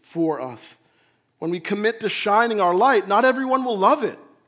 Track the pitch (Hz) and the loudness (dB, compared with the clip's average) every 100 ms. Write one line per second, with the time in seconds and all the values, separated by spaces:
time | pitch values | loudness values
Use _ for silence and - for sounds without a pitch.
0 | _ 165 160 147 127 117 - - _ _ | _ -4 -4 -4 -8 -14 -20 -20 _ _
1 | _ _ _ _ 165 175 165 208 214 226 | _ _ _ _ -6 -6 -6 -2 -2 -2
2 | 214 - 214 208 233 214 180 180 247 240 | -6 -4 0 2 2 2 2 4 4 2
3 | 185 202 254 254 262 262 254 214 196 302 | 2 2 4 2 -2 -2 -2 2 2 2
4 | 220 - - _ | -2 -8 -20 _